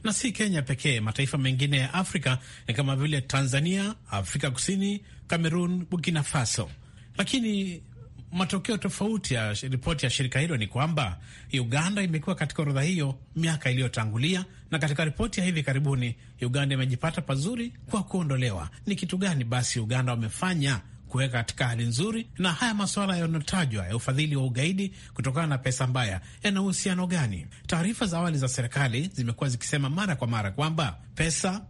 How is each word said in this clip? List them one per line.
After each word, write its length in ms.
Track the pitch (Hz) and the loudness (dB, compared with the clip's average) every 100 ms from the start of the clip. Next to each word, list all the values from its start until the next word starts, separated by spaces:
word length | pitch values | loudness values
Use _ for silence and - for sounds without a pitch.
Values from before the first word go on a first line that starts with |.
Na 100 | 220 | 0
si 180 | 208 262 | 0 -2
Kenya 300 | 196 214 170 | 0 2 2
pekee, 380 | 135 135 156 120 | 0 0 2 2
mataifa 380 | 107 - 139 147 | 0 0 0 2
mengine 400 | 131 131 143 143 | 2 2 2 2
ya 160 | 131 | 2
Afrika 440 | 175 190 - 135 127 - - - | 0 0 0 2 0 -2 -16 -4
ni 60 | |
kama 220 | 117 139 135 | 0 2 2
vile 260 | 143 147 | 2 0
Tanzania, 760 | 123 135 135 135 160 190 202 220 - | 0 0 2 2 2 2 0 -4 -4
Afrika 400 | 101 95 147 143 | -4 -2 -2 -2
Kusini, 500 | 123 - 190 196 202 - - - | 0 0 2 2 -2 -6 -20 -2
Cameroon, 580 | 170 165 170 175 180 175 | 0 2 2 2 0 -2
Burkina 340 | 180 156 160 | -2 0 0
Faso. 460 | 139 151 117 - 85 - - - - - | 2 0 2 0 -4 -8 -18 -20 -20 -4
Lakini 640 | 196 269 226 202 190 170 - - - - - | 0 2 2 0 -2 -6 -14 -20 -20 -18 -8
matokeo 460 | 175 185 196 190 220 | -2 0 0 0 -2
tofauti 560 | 202 - 208 220 - | -2 -2 0 0 0
ya 220 | 120 110 104 | 0 0 -2
sh-, 80 | |
ripoti 420 | 131 127 - 160 127 | -2 -2 0 0 0
ya 40 | |
shirika 280 | - 131 131 | 0 0 2
hilo 180 | 160 135 | 0 0
ni 100 | 104 | -2
kwamba 520 | 120 151 160 113 85 - - - | 0 0 2 0 -4 -10 -18 -4
Uganda 480 | 135 120 135 170 208 | -2 2 2 2 2
imekuwa 340 | 190 160 147 185 | 0 0 0 -2
katika 260 | 147 - | -2 0
orodha 200 | 147 135 | 0 2
hiyo 340 | 147 185 139 131 - - | 2 2 0 -2 -8 -2
miaka 360 | 165 156 135 | 0 2 2
iliyotangulia, 760 | 127 127 - 110 107 147 185 185 - - | 2 2 0 0 2 2 2 -2 -10 -4
na 80 | 160 | 0
katika 260 | 147 143 160 | 0 2 0
ripoti 340 | 143 226 - | 2 -2 2
ya 60 | 185 | 2
hivi 180 | 170 | 2
karibuni, 520 | 143 135 143 139 123 120 - - | 2 2 2 2 0 -4 -10 -4
Uganda 340 | 123 135 143 135 | 0 2 2 2
imejipata 460 | 131 123 160 165 | 0 2 0 -2
pazuri 520 | 151 135 156 240 233 - - | -2 -2 0 -2 -6 -8 -2
kwa 140 | 214 | -2
kuondolewa. 680 | 185 190 160 131 127 95 78 - - | 0 0 2 2 2 0 -6 -8 -4
Ni 100 | 202 | -2
kitu 220 | 175 185 | 0 0
gani 260 | 196 151 | 2 2
basi 360 | 117 127 123 123 | 2 0 0 0
Uganda 320 | 107 127 127 | 0 2 2
wamefanya 680 | 117 110 - 185 175 139 123 - - - | 0 -2 0 0 2 2 0 -4 -18 -6
kuweka 300 | 127 135 120 | 0 0 0
katika 300 | 113 - 127 | -2 0 0
hali 160 | 117 120 | 2 0
nzuri? 420 | 117 196 226 220 - | 2 0 0 -4 0
Na 160 | 180 | 0
haya 200 | 165 247 | 2 2
masuala 440 | 208 190 - 196 180 | 2 0 0 2 2
yanayotajwa 720 | 165 160 147 190 151 107 90 | 2 0 0 2 2 0 -2
ya 80 | 113 | -2
ufadhili 400 | - 131 156 143 | 0 2 2 2
wa 80 | 131 | 0
ugaidi 480 | 120 151 190 196 - - | 2 2 2 -2 -4 -18
kutokana 340 | - 135 131 160 | -4 -2 0 2
na 100 | 135 | 2
pesa 300 | 131 123 127 | 0 0 2
mbaya 340 | 127 117 92 - - | 2 0 -2 -6 -2
yana 180 | 214 196 | 0 2
uhusiano 460 | 196 185 196 180 180 | 2 2 0 0 2
gani? 400 | 180 127 92 73 - - | 2 0 -2 -8 -14 -2
Taarifa 380 | 170 175 233 214 | 0 0 0 0
za 120 | 165 | 0
awali 200 | 175 156 | 0 2
za 100 | 131 | 0
serikali 640 | 127 117 - 139 113 175 | 0 -2 2 2 0 -2
zimekuwa 360 | - 120 117 143 | -2 -2 0 -2
zikisema 400 | 120 - 151 139 | -2 -2 0 0
mara 260 | 156 208 143 | 0 0 0
kwa 120 | 120 | 0
mara 240 | 113 98 | 0 -2
kwamba 460 | 95 151 160 135 82 - - | 0 0 0 -2 -4 -14 -2
pesa 460 | 160 160 190 196 - | 0 2 0 -2 -8